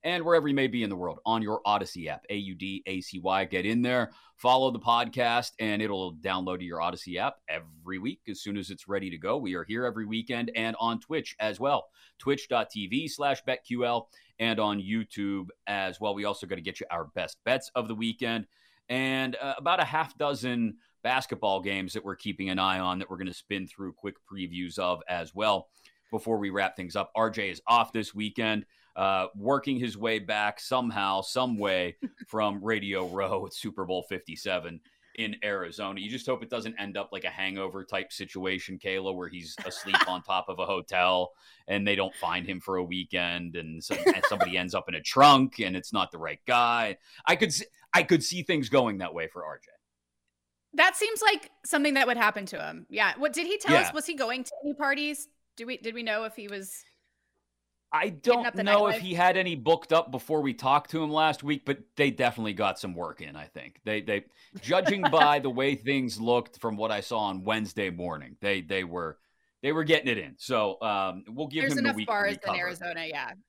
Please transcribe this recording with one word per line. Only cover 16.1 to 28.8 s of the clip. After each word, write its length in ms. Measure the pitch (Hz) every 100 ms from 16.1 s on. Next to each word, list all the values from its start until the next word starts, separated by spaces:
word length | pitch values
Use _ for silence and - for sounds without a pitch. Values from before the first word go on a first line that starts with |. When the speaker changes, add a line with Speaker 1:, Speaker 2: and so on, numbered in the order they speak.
| 101
Speaker 1:
We 100 | 101
also 220 | 98 92
gotta 140 | 92
get 180 | 85 -
you 60 | -
our 160 | 85 78 98
best 220 | 85 -
bets 260 | 113 131 - 127
of 120 | 110
the 80 | 110
weekend 520 | 113 113 120 117 104 _ _ _ -
and, 480 | 127 131 131 131 117
uh, 200 | 139 -
about 240 | 143 180
a 40 | 143
half 320 | 156 160 -
dozen 600 | 147 143 127 120 113 101 _ _
basketball 580 | 117 131 - 107 104 95
games 320 | 95 98 92
that 100 | 107
we're 120 | 101 95
keeping 340 | 104 95 95
an 100 | 92
eye 200 | 95 92
on 200 | 92 92
that 100 | 95
we're 80 | 90
gonna 160 | 92
spin 340 | 90 _ 101 92
through 260 | - 95
quick 220 | - 101 - _
previews 500 | 98 90 87 90 82
of 220 | 90 87 -
as 260 | 90 80 95
well 340 | 107 95 - _ - _ _
before 260 | 110 113 110
we 120 | 101
wrap 260 | 98 95 -
things 200 | 90 101
up. 160 | 95 110
R 140 | 113
J 200 | 110 98
is 120 | 82 -
off 260 | 117 113
this 220 | 113 104 104
weekend, 500 | 107 110 110 107 - _